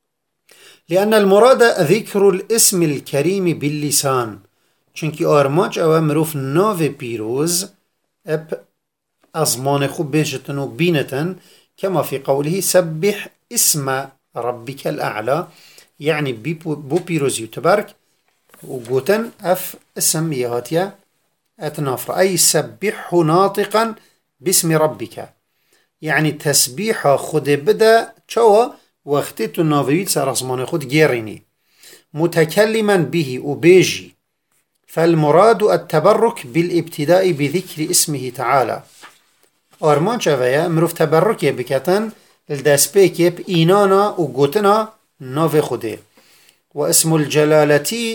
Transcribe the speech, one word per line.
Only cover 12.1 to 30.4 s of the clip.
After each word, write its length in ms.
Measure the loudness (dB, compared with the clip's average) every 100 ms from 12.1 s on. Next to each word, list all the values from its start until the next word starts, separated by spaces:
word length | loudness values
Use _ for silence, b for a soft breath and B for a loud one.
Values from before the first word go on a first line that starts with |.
| -6
قوله: 420 | -2 -2 -2 -4
«سبح 680 | 0 2 0 -2 -2 -2 -10 _ _
اسم 340 | -2 0 0 -2 -4 -6 _ _ -8
ربك 500 | -6 -6 -12 -8 -6
الأعلى.» 600 | -4 -6 -4 -2 -2 -4 B B B B -18
یعنی 340 | -12 -6 -6
بی 220 | -6 -8
پو-، 220 | -8 -8 -10
بو 220 | -6 -6
پیرۆزی 440 | -4 -4 -4 -6
و 40 | -10
تبەرک 420 | -4 0 0 -2 _ _ _ _ _ _ -20
و 160 | -14 -12
گوتن 540 | -4 -2 0 -2 -2 -8
ئەف 180 | -4 -4 -4 -16 _ -6
اسم 360 | -4 -2 -2
یهاتیە 520 | -2 -2 -4 -2 -2 -2 -8 _ _ _ _ _ _
ئەتنافر. 520 | -10 -6 -4 -4 -4 0
ئەی 180 | 0 2
سبحه 840 | 2 0 -2 -6 -6 -6 -2 0
ناطقاً 720 | 4 4 2 0 -2 0 -2 -6 b b _ _
باسم 320 | -2 0 2
ربك. 560 | 2 0 -2 -12 -12 -16 _ _ _ _ _ _ _
یعنی 320 | -4 0 -2
تسبیحا 840 | -2 -2 0 -2 -4 -6 -2 0 0
خود 280 | 0 -4
بده 680 | 0 0 0 2 4 4 2 -10 _
چەوە 300 | 2 4 4 2 B B _ -2
وەختی 400 | -2 -2 -6 -6
تو 80 | -2
ناوێویت 460 | 0 2 2 0 0
سەر 200 | -2 -2
ئەزمانێ 360 | -4